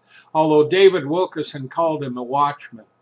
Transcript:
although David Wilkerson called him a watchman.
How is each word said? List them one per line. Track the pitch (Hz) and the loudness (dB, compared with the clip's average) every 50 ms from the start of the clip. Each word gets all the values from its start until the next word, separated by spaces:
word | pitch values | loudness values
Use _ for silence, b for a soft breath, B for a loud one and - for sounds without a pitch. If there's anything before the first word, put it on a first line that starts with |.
| B B B B B B | B B B B B B
although | B 156 156 156 151 151 147 - | B 0 2 4 4 4 4 4
David | 175 190 196 190 180 175 135 | 4 6 6 6 4 4 -4
Wilkerson | 139 156 180 185 180 - 160 143 - - 143 131 131 | -4 -2 -2 -2 -4 -4 -8 -8 -8 -8 -10 -12 -10
called | - - 170 160 156 143 139 | -4 -4 -2 -2 -2 -4 -6
him | 127 123 | -8 -10
a | 123 | -10
watchman. | 123 120 135 139 143 143 143 - - - 117 110 107 _ _ _ | -8 -6 -2 -2 -2 -2 -4 -8 -16 -20 -20 -20 -20 _ _ _